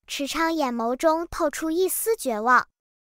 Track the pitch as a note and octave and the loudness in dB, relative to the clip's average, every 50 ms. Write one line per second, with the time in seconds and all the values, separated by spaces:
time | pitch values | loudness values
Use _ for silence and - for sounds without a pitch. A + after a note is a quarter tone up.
0 | _ - - - C#4+ C4 - D4 E4 E4 E4 D#4+ D4+ B3+ A#3+ A#3 A3+ A#3 B3+ B3+ | _ -10 -6 -6 -6 -4 -2 0 0 0 2 0 0 0 0 -2 -2 -2 -2 2
1 | - D#4+ D#4 D#4+ E4+ E4+ - - E4+ D4 - - D#4 D#4+ D#4+ E4+ F#4 F4+ - - | 2 2 2 2 -2 -4 -4 -2 -2 -2 -2 -2 -4 -2 0 0 0 0 0 -2
2 | - A4 A4+ - - C4 A3+ G#3 G#3+ A#3+ B3+ A#3+ - _ _ _ _ _ _ _ | -2 -2 -2 -2 -2 -4 -4 -2 2 4 4 4 4 _ _ _ _ _ _ _
3 | _ | _